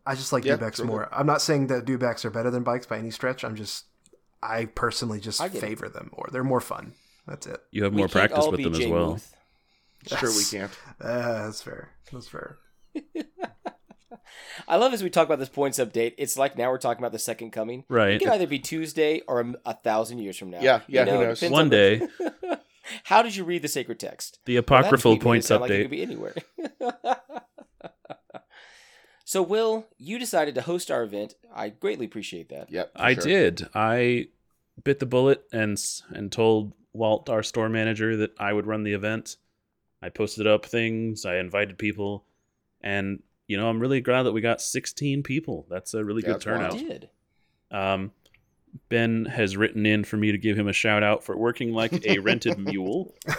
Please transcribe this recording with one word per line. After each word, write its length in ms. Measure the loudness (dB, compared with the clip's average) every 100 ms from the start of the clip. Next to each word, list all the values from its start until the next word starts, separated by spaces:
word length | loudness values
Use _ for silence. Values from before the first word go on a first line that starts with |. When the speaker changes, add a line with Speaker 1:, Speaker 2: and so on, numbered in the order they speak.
Speaker 1:
I 100 | -6 -6
just 160 | -2
like 120 | -2
Speaker 2:
Yeah, 120 | 0 0
Speaker 1:
dewbacks 220 | -2 -6
Speaker 2:
they're 80 | -4
Speaker 1:
more. 180 | -4
Speaker 2:
good. 40 | -4
Speaker 1:
I'm 140 | -2 2
not 140 | 2
saying 260 | 2 0 0
that 160 | -2
dewbacks 400 | -2 -2 -2 -2
are 60 | -6
better 200 | -4 -2
than 140 | -2
bikes 220 | -2 -4 -4
by 120 | -8
any 140 | -8
stretch. 320 | -6 -6 -4
I'm 100 | -8
just, 300 | -10 -10 -12 -14 _ _ _ _ _
I 220 | -6 -4
personally 560 | -4 -2 -2 -2 -4 -6
just 200 | -6 -4
Speaker 3:
I 60 | -4
get 120 | -4
it. 20 |
Speaker 1:
favor 280 | -6 -8 -10
them 220 | -12 -14 -12
more. 120 | -8
They're 100 | -4
more 180 | 0 0
fun. 340 | -2 -8 -12 -20 _ _ -16
That's 180 | -14 -12
it. 160 | -14 _
Speaker 4:
You 140 | -2
have 80 | 0
Speaker 3:
We 40 | 2
Speaker 4:
more 80 | 2
Speaker 3:
can't 40 | 4 4
Speaker 4:
practice 140 | 4
Speaker 3:
all 60 | 2
Speaker 4:
with 80 | 2
Speaker 3:
be 60 |
Speaker 4:
them 80 | 0
as 60 | 0
Speaker 3:
Jay 100 | 0
Speaker 4:
well. 200 | 2 0
Speaker 3:
Muth. 240 | -2 -10 _ _ _ _ _ _ _ -8
Speaker 2:
Sure 200 | -4 0
we 60 | 0
Speaker 1:
Yes. 120 | 0
Speaker 2:
can't. 220 | -4 -8 -12 -20 -12
Speaker 1:
Uh, 440 | -6 -4 -2 -4
that's 180 | -6 -10
fair. 280 | -14 -14 -16 -20 -18
That's 140 | -18 -16
fair. 300 | -14 -16 -16 _ _ _
Speaker 3:
<laughs> 40 | -14 -12 -12 -12 -12 -12 -12 -16 -16 _ _ _ -20 _ -20 -18 -14 0
I 80 | 4
love 160 | 4
as 100 | 2
we 80 | 0
talk 160 | 2 4
about 120 | 2
this 100 | -2
points 300 | -2 0 0
update, 360 | -2 0 -2 -2
it's 180 | -4 0
like 220 | 0 0
now 120 | -2
we're 80 | 0
talking 220 | -2 -2
about 100 | -4
the 60 | -6
second 320 | -6 -6 -8
coming. 320 | -8 -6 -8 0
Speaker 4:
Right. 260 | 4 6
Speaker 3:
It 40 | 4
could 80 | 4
either 140 | 2 2
be 120 | -2
Tuesday 640 | -4 -6 -4 2 2 2 0
or 120 | -2
a, 140 | -2 -6 -10
a 80 |
thousand 440 | -4 0 0 0 -4
years 180 | -8 -10
from 140 | -10
now. 100 | 0
Speaker 2:
Yeah, 200 | 4 4 4
yeah, 120 | 2
Speaker 3:
You 60 | 4
know, 100 | 4
Speaker 2:
who 60 |
Speaker 3:
it 40 | 2
Speaker 2:
knows? 140 | 0
Speaker 3:
depends 120 | 2
Speaker 4:
One 100 | 4
Speaker 3:
on 60 | 8
the 380 | 8 8 6 0 -6 -8 -6 -6
Speaker 4:
day. 60 | -8 _
Speaker 3:
<laughs> 300 | _ -18 -14
How 180 | 2 4
did 120 | 4 0
you 80 |
read 180 | -4 -2
the 60 | -2
sacred 300 | -4 -6 -8
text? 400 | -10 -12 -14 -10
Speaker 4:
The 100 | 0 2
Speaker 3:
Well, 60 |
that 40 | 8 8
Speaker 4:
apocryphal 300 | 8 6 6
Speaker 3:
tweet 80 | 6
made 40 |
it 0 |
Speaker 4:
points 220 | 6 4 6
Speaker 3:
sound 120 | 4
like 80 | 4
it 40 |
Speaker 4:
update. 80 | 2
Speaker 3:
could 80 | 0
be 120 | -2
anywhere. 320 | -6 -6 -10 -10 -12 -10 -12 -6
<laughs> 400 | -6 -4 -4 -4 -6 -18 -18 -20 -20 _ -20 _ -20 -20 _ -20 -20 -20 -20 -20 -20 _ _ _ -4
So, 160 | 0
Will, 440 | 2 2 2 0 -6 _
you 220 | -10 -8
decided 360 | -2 0 0 -2
to 40 |
host 300 | -2 -4 -2
our 120 | -4
event. 320 | -2 -6 -8 -12 _
I 180 | -10 -10
greatly 340 | -6 -6 -4
appreciate 460 | -6 -8 -12 -12 -14
that. 200 | -16 -10
Speaker 2:
Yep, 220 | -8 -6
for 80 | -2
Speaker 4:
I 120 | 2
Speaker 2:
sure. 80 | 2
Speaker 4:
did. 460 | 4 4 4 2 -4
I 540 | 0 2 2 2 2 -2 _ _ _ _ -6
bit 140 | -2 0
the 80 | 2
bullet 360 | 4 4 4 0
and 220 | -2 0 -2
s-, 240 | -4 -8 -12
and 200 | -10 -6
told 440 | 2 4 4 0 -10 _
Walt, 380 | -2 0 0 0
our 120 | -2
store 280 | -2 -2 -2
manager, 480 | 0 0 0 0 0
that 140 | -2 -2
I 140 | -2
would 140 | -2 -2
run 160 | -2
the 80 | -2
event. 460 | -2 -2 -4 -8 -16 _ _ _ _ _ _
I 80 | -12
posted 360 | -4 -4 0 4
up 200 | 4 2
things. 580 | -2 0 -2 -4 -6
I 140 | -4 -4
invited 400 | -2 -2 -2 -2
people. 480 | -4 -2 -4 -6 -12 _ _ _ _ _
And, 400 | -4 -2 -2 -6 _ _ -6
you 80 | -2
know, 140 | 0
I'm 100 | 0
really 220 | 0 0
glad 220 | 2 2
that 80 | 2
we 100 | 2
got 180 | 2 2
sixteen 640 | -2 -6 -6 -4 -2 -2
people. 440 | -2 -2 -4 -6 -8
That's 240 | -8 -6
a 100 | -4
really 160 | -2 -2
Speaker 2:
Yeah, 140 | 0
Speaker 4:
good 0 | -2
Speaker 2:
that's 40 | -2
wild. 140 | -2 -2
Speaker 4:
turnout. 80 | -4
Speaker 3:
You 60 | -8
did. 200 | -12 -16 _ _ _ _ _ _
Speaker 4:
Um, 420 | -4 -2 -2 -4 -10 _ _ _ _ _ -20 -2
Ben 340 | 2 2 2
has 320 | 0 0 0 2
written 300 | 0 4 4
in 180 | 4
for 140 | 2 0
me 140 | 2
to 60 | 2
give 200 | 2 2
him 100 | 2
a 40 |
shout 280 | 0 2 4
out 220 | 4 2
for 100 | 0
working 380 | -2 0 0 -2
like 320 | 0 0 0 0
a 120 | 2
rented 400 | 2 0 0 -2
Speaker 1:
<laughs> 0 |
Speaker 4:
mule. 560 | -2 -4 -2 -4 -6 -10 -8